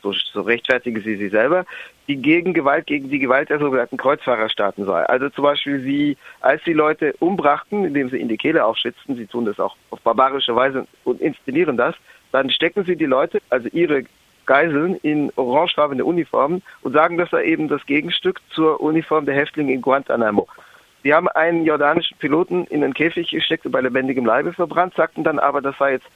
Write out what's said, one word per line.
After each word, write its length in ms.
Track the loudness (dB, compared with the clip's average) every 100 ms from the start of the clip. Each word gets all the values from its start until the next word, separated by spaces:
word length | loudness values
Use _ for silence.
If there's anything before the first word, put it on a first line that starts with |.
so, 100 | -4
so 300 | -6 -6 -6
rechtfertigen 600 | -2 -2 0 -2 0 -6
sie 140 | -4 -4
sie 140 | -2
selber, 340 | 0 2 0 -2 -14 -20 _ -8
die 100 | -2
Gegengewalt 720 | 2 2 2 0 2 0 0
gegen 220 | -6 -4
die 100 | -2
Gewalt 300 | 2 2 2
der 120 | 0
sogenannten 360 | 0 0 -2 -2
Kreuzfahrerstaaten 880 | 0 0 0 0 -2 -2 -2 -2
sei. 200 | -2 0 2
Also 240 | 0 0
zum 140 | 0
Beispiel 360 | 0 0 -4 -4
sie, 380 | -2 0 0 -2 -10 -2
als 220 | 0 0
sie 100 | 0
Leute 400 | 2 2 2 -2 0
umbrachten, 680 | 0 2 2 0 -2 -2 0
indem 240 | 0 -2
sie 80 | -4
ihnen 100 | -4
die 80 | -2
Kehle 260 | 0 2
aufschlitzten, 540 | 0 0 -6 -8 -10 -8
sie 100 | -6
tun 200 | -4 -4
das 120 | -2
auch 160 | -6 -6 _
auf 140 | -4
barbarische 520 | 0 2 2 2 -2
Weise 320 | 0 0 -2 -8 _
und 180 | -4 -2
inszenieren 560 | -2 -4 -6 -2 0 0
das, 160 | -2 -2 _ -20 _
dann 200 | -2 -2
stecken 340 | 0 -2 -2
sie 120 | -2 -2
die 100 | 0
Leute, 340 | 0 0 -4 _
also 220 | -4 -2
ihre 320 | -2 0 0 -4 _ _ _ 2
Geiseln, 480 | 2 4 0 0 -2
in 280 | -2 0 0 -2
orangefarbene 680 | 0 2 0 0 0 0 -2
Uniformen 560 | -2 0 0 0 -2 -8 -12
und 140 | -2
sagen, 240 | 2 2 0
das 100 | -2
sei 160 | 0
eben 240 | 0 0 0
das 160 | -4
Gegenstück 560 | -2 -2 -2 -4 -4 -4 _
zur 320 | 0 0 2
Uniform 460 | 0 0 0 -2 0
der 80 |
Häftlinge 400 | 0 -2 -2 -2
in 80 | 0
Guantanamo. 640 | 2 0 0 0 2 0 -2 -12 -20 -20 _ _
Sie 100 | 2
haben 160 | 2 4
einen 380 | 2 2 2 2
jordanischen 500 | 2 2 2 -2 -6
Piloten 480 | 0 0 2 0
in 180 | -2 0
einen 120 | 0
Käfig 340 | 0 -2 -2 -4
gesteckt 380 | -4 -2 -2 0
und 60 |
bei 100 | 0
lebendigem 420 | 0 0 0 0
Leibe 300 | 2 2 0
verbrannt, 400 | -2 -2 0 -2
sagten 280 | 0 -2 0
dann 160 | -2 2
aber, 220 | 0 0
das 160 | -4 0
sei 160 | 0
jetzt 140 | 0 -6